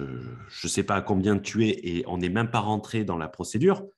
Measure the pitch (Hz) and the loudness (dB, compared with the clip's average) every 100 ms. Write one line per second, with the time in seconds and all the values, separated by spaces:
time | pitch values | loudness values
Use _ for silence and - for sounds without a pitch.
0 | 69 62 62 60 - - 85 - 95 101 | -8 -8 -10 -14 -16 -10 -4 -2 2 2
1 | 92 98 95 101 98 104 110 - 87 85 | 2 2 4 2 2 2 2 2 0 -2
2 | - 90 90 95 117 117 104 107 104 113 | -2 -2 0 0 0 0 0 0 0 -4
3 | 104 87 80 - - 110 170 196 196 | -2 -2 -4 -8 -4 2 4 2 -2